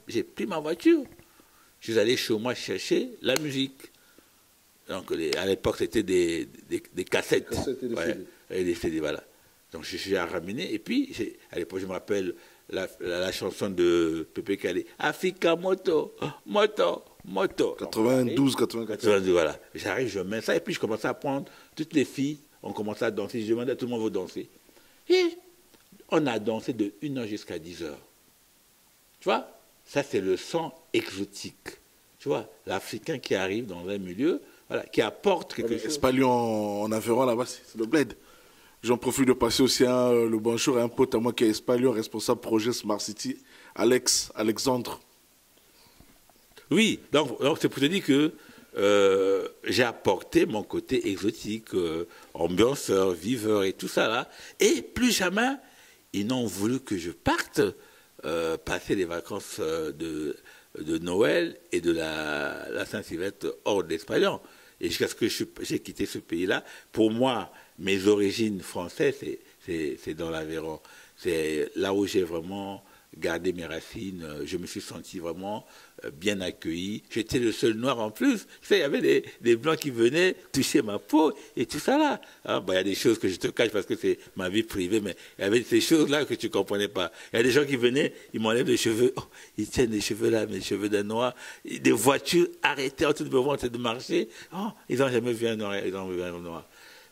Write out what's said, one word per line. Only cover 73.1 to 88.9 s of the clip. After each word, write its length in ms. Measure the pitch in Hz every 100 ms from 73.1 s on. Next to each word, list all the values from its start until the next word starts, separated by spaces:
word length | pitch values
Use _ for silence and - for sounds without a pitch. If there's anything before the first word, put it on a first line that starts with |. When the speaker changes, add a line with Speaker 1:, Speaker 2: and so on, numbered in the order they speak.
| 78
Speaker 1:
gardé 360 | 85 82 92
mes 120 | 87 80
racines. 640 | 80 - 113 95 90 80 73
Je 140 | 73 87
me 80 | 85
suis 160 | 101
senti 380 | - 85 - 92
vraiment, 460 | 82 82 98 110 - - - -
euh, 80 | -
bien 300 | 71 101 101
accueilli. 600 | 90 - - 85 95 110 -
J'étais 300 | 117 - 135
le 140 | 117
seul 200 | - 127
noir 260 | 110 131 120
en 100 | 110
plus. 280 | - 269 214
Tu 280 | - - -
sais, 100 | 202
il 40 |
y 20 |
avait 160 | 143 240
des, 240 | 139 139 123 -
des 160 | 117 117
blancs 220 | 147 160
qui 120 | 143
venaient 460 | 117 117 160 185 - -
toucher 300 | 135 - 156
ma 180 | 117 -
peau 340 | - 302 156 - - -
et 100 | 127
tout 140 | 147
ça 180 | - 285
là. 220 | 294 233 - -
Hein, 160 | - 123
bon, 140 | 95
il 20 | 92
y 40 |
a 40 |
des 120 | 98 92
choses 220 | 127 104
que 120 | 98
je 80 | 85
te 100 | 123
cache 220 | - 117
parce 160 | 104 -
que 100 | 104
c'est 240 | 98 87 - 95
ma 140 | 92
vie 140 | 107
privée, 360 | 110 101 87 110
mais 160 | 101 - - -
il 40 |
y 20 | 98
avait 180 | 117
ces 160 | 110 113
choses-là 460 | - 160 139 147 127
que 80 |
tu 160 | 117 107
comprenais 400 | 104 95 101 101
pas. 200 | 98 85 - -
Il 60 | 113
y 20 |
a 40 |
des 80 | 127
gens 120 | 127
qui 140 | 143 127
venaient, 360 | 120 135 - - -
ils 80 | 113
m'enlèvent 260 | 110 117 -
les 80 | 143
cheveux. 380 | 113